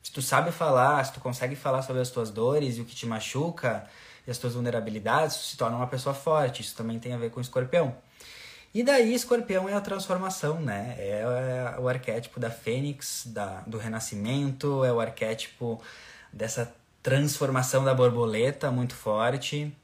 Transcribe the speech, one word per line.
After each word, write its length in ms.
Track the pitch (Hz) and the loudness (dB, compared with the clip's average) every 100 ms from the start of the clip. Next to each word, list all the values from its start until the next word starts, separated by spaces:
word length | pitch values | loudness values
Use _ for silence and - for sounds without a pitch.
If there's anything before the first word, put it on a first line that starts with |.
Se 100 | - | -12
tu 80 | - | -6
sabe 320 | 131 139 165 | 2 4 4
falar, 540 | 170 160 131 131 147 131 | 0 4 6 6 4 0
se 80 | |
tu 60 | - | -4
consegue 360 | - 123 127 139 | -8 -4 -4 -2
falar 280 | 143 131 | 0 0
sobre 180 | 131 127 | 0 -2
as 80 | 127 | -2
tuas 220 | - 110 | -2 -4
dores 460 | 104 120 147 139 117 | 0 2 4 2 -2
e 40 | |
o 40 | 117 | -8
que 100 | - | -8
te 100 | 120 | -6
machuca, 800 | 113 - 131 165 - 127 110 - - - - - | -4 -4 -2 -2 -2 -2 -2 -8 -20 -20 -18 -10
e 40 | |
as 80 | 117 | -6
tuas 160 | 127 120 | -4 -2
vulnerabilidades, 800 | 120 117 110 107 104 131 156 - | -2 -2 -2 -4 2 2 2 -2
tu 60 | |
se 140 | - - | -8 -2
torna 200 | 117 120 | -2 0
uma 80 | 123 | -2
pessoa 300 | 131 139 135 | -2 -4 -2
forte. 460 | - 156 127 - | 2 2 2 -2
Isso 140 | - - | -10 -8
também 240 | 113 113 | -6 -6
tem 140 | 123 | -6
a 40 | 120 | -6
ver 120 | 117 | -6
com 100 | 123 | -6
escorpião. 560 | 123 - - 175 147 123 _ _ - - - - - | -4 -2 2 2 2 -2 _ _ -20 -20 -20 -20 -8
E 100 | 214 | 0
daí, 300 | 240 277 226 | 4 6 6
escorpião 540 | 247 - 240 - 185 190 | 4 2 2 4 0 2
é 60 | |
a 80 | 202 | -2
transformação, 760 | 202 196 185 185 190 185 147 160 | -2 -4 -2 -2 -2 -2 -2 -2
né? 360 | 151 101 110 120 | -2 -2 -4 -6
É, 220 | 98 104 113 123 131 127 123 123 | -4 -2 0 0 0 -2 -4 -2
é 40 | |
o 80 | 127 | -2
arquétipo 520 | 127 127 113 117 - | 0 -2 -4 -6 -6
da 120 | 113 | -6
fênix, 720 | - - 123 143 139 - - 123 | -4 -4 -2 -2 -4 -8 -8 -8
da, 360 | 110 101 90 90 | -6 -6 -6 -8
do 100 | 110 | -6
renascimento, 1040 | 113 113 - 104 104 139 139 131 143 135 | -4 -6 -6 -4 -2 0 0 -2 0 2
é 80 | 131 | 4
o 80 | 117 | 4
arquétipo 840 | 113 - 110 110 - - 120 113 - - - - - | 0 -2 -4 -2 -8 -6 -6 -6 -10 -20 -20 -20 -20
dessa 400 | - 110 - 117 - _ _ | -8 -4 -4 -6 -8 _ _
transformação 840 | - 135 147 - 135 131 127 131 | 2 4 4 2 2 2 4 4
da 100 | 131 | 4
borboleta 760 | 127 123 117 117 107 123 180 147 | 6 6 6 2 4 2 2 0
muito 240 | 127 123 | 0 -2
forte. 840 | - - 107 117 131 - 147 151 147 | -4 -2 2 2 0 -2 -4 -6 -10